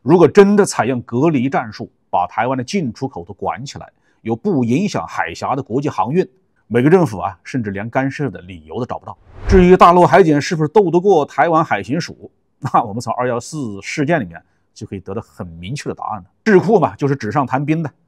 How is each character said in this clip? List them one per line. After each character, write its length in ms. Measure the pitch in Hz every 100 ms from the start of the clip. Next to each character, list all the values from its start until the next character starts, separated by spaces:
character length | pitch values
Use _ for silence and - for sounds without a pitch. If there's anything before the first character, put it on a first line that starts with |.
如 160 | 120 175
果 100 | 156
真 260 | 151 196
的 120 | 208 190
采 180 | -
用 160 | 117 127
隔 280 | - 117 156
离 180 | 147 127
战 240 | 160 117
术， 180 | - 104 _ _
把 180 | 90 87
台 200 | - 117
湾 100 | 131
的 80 |
进 260 | 120 202 139
出 160 | 107 135
口 160 | -
都 120 | 85
管 320 | 98 92 82 139
起 120 | 90
来， 80 | - _ _ _
又 120 | -
不 300 | - 208 160
影 240 | 120 131 202
响 180 | 135 82
海 280 | - 82
峡 200 | 85 101
的 80 | 131
国 160 | 135 120
际 120 | 143
航 200 | - 113
运， 160 | 165 180 _ _ _ -
美 140 | 117
国 80 | 131
政 160 | 185
府 140 | 156 101
啊， 200 | 90 95
甚 180 | - 139
至 80 | 104
连 200 | 98 113
干 200 | 131 135
涉 200 | 135 139
的 100 | 90
理 220 | 90 90
由 140 | 78 90
都 80 | 123
找 120 | -
不 60 |
到。 140 | - 104 _ - -
至 160 | 196
于 140 | 180 180
大 160 | 185
陆 140 | 175 170
海 160 | 175
警 180 | 165 147
是 160 | 135 160
不 60 |
是 60 | 151
斗 220 | - 190
得 80 | 165
过 280 | 190 180 139
台 240 | - 160
湾 120 | 160
海 200 | 165 104
巡 180 | 101 151
署， 300 | - 76 101 _ _ _
那 220 | 139 170
我 120 | 120
们 60 | 104
从 120 | 117
二 160 | 113 127
幺 100 | 120
四 400 | - 156 123 98
事 240 | - - 156
件 120 | 170
里 60 |
面 160 | 95 82 - _ _
就 140 | - 104
可 100 | 98
以 40 |
得 120 | 90
到 80 | 101
很 260 | - - 90
明 280 | 82 90
确 160 | 143 -
的 40 |
答 100 | 98 -
案 80 | 104
了。 20 | 90 _
智 140 | - 190
库 200 | 170 220
嘛， 180 | 123 98
就 100 | 143
是 80 |
纸 160 | 139 104
上 140 | 131
谈 220 | 131 131 147
兵 160 | 160
的。 80 | 156 -